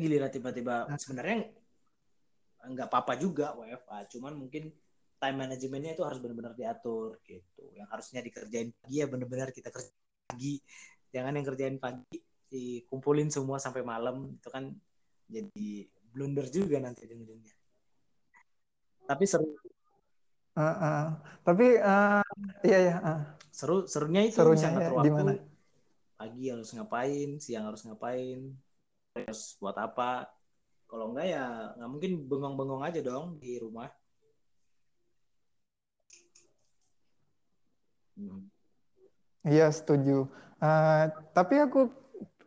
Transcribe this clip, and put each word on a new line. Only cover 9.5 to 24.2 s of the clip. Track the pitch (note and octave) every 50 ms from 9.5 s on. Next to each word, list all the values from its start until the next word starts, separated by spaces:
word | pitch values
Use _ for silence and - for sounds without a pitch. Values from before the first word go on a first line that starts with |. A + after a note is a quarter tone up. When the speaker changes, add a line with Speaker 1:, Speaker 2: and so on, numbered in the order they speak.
| -
Speaker 1:
kita | - - A#2+ -
kerjain | A#2+ - - _ _ _ _ _ _ _ -
pagi. | B2 A#2+ C3 C#3+ C#3+ C#3 _ - - - - - _ _ _ _ -
Jangan | B2+ B2+ C3+ D3
yang | D3 C3+ C#3
kerjain | C3+ C3 C3+ C3 C3+ C3+
pagi, | C3 B2 B2+ B2+ - - - - _ _ _ _ _ _
dikumpulin | C3+ C3 B2 B2 B2 A#2+ - - C3+ C3+ - D3 D3 D3+ D3+ D3+
semua | - C#3+ C3+ C3+ C#3 C3+ -
sampai | C3 B2+ B2+ B2 A#2+
malam. | A2+ A2+ A#2 B2+ B2+ C3+ C3+ C3+ B2+
Itu | - - B2+
kan | - C3 C3+ C#3 C#3 - _ _ _ _ _ _ _ _ _ -
jadi | A2+ A2 G#2 G2+ - G#2 G#2+ G#2 G#2 G2+ G2 - _ _ _ A2+
blunder | A#2 C3+ C#3 C#3 C#3 C#3+ C3 B2
juga | C3+ F#3 G3 E3 C#3+ C3 B2+
nanti | B2 A#2+ - - A2
ujung-ujungnya. | A#2 A#2 A2+ A2 A2 A2+ A2 A2 _ _ _ _ _ _ _ _ _ _ _ _ _ _ _ _ _ - _ _ _ _ _ _ _ _ _ _ _ _ - -
Tapi | C#3 D3+ G3
seru. | G3 - D3+ D#3 D#3 D3+ - - - _ _ _ _ _ _ _ _ _ _ _ _ _ _ _ _ - D#3
Speaker 2:
Heeh. | D3+ D#3+ D#3+ - E3 D3+ D3+ D3 D3+ D#3+ D#3 - - - - - -
Tapi, | F3 F3 G3 B3 B3 A#3 G#3+
eh, | G3+ G3 G3 G3+ G#3 G3+ G3+ G3+ G3+ - - - G3+ G3 - - -
iya, | - F#3+ F#3 F#3
iya, | F3 E3+ F3+ -
heeh. | D#3 D#3+ D#3 D3 - - - - - - -
Speaker 1:
Seru, | C#3 C#3+ F3+ G3 F3 -
serunya | - D3 D3 D3+ E3+ G3